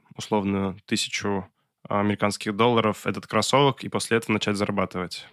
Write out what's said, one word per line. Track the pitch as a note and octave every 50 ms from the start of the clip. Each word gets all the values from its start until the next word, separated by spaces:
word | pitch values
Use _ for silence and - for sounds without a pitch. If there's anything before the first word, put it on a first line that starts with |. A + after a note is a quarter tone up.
| _ _ - -
условную | - - A2 G#2+ G2 G2 G2 G2 G2 F#2+ F#2 G#2 -
тысячу | - A#2 G#2 - - - - - G#2 G2+ F#2+ F#2+ - _ _ _ _ _ _ - -
американских | G#2 G#2 G2+ G#2 G#2 - - G#2 G2+ - - A2+ G#2
долларов | G2 A2+ B2 A#2+ A2+ A2 G#2+ G2+ - - G#2
этот | G2+ G#2 - -
кроссовок | - A2 G#2 - - C3+ C#3+ C#3 B2+ - -
и | -
после | - G#2 - - A#2 A#2
этого | - - G#2+
начать | G#2 - G#2+ G#2 G2
зарабатывать, | G2+ G2 G2+ G2 F#2+ F#2 - F#2 F2+ E2+ - - - -